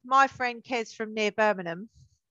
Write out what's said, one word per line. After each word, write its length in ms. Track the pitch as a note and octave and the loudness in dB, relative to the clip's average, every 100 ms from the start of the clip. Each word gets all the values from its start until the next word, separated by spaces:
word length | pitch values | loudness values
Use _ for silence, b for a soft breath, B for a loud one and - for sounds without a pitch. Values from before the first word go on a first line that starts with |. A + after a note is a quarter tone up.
| B3 | 0
My 220 | C4 C4+ | 4 4
friend 360 | - B3 A#3 | 2 -6 -6
Kez 300 | - A#3+ A3 - | -6 -6 -6 -8
from 180 | A3 | -8
near 180 | A3 G#3+ | -2 -2
Birmingham 580 | G3+ G#3+ F#3+ F3 E3+ A3+ _ - _ _ | 2 2 2 -4 -8 -10 _ -20 _ _